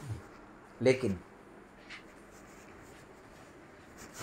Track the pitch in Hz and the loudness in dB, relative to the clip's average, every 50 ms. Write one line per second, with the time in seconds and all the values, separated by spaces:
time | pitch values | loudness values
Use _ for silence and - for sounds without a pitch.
0 | 147 135 107 85 - - - - - - - - - - - - 117 127 131 - | -4 -2 -2 -2 -4 -10 -14 -14 -14 -14 -16 -16 -16 -10 2 8 10 10 12 12
1 | - 107 95 87 - - - - - - - - - - - - - - - - | 10 6 6 4 0 -10 -14 -16 -16 -16 -14 -16 -16 -16 -16 -14 -10 -10 -10 -10
2 | - - - - - - - - - - - - - - - - - - - - | -10 -12 -16 -16 -16 -16 -14 -16 -14 -14 -14 -14 -14 -14 -14 -14 -14 -14 -14 -14
3 | - - - - - - - - - - - - - - - - - - - - | -14 -16 -16 -16 -16 -16 -14 -14 -16 -16 -16 -16 -16 -16 -16 -16 -16 -14 -14 -12
4 | - - - - | -12 -10 -6 -6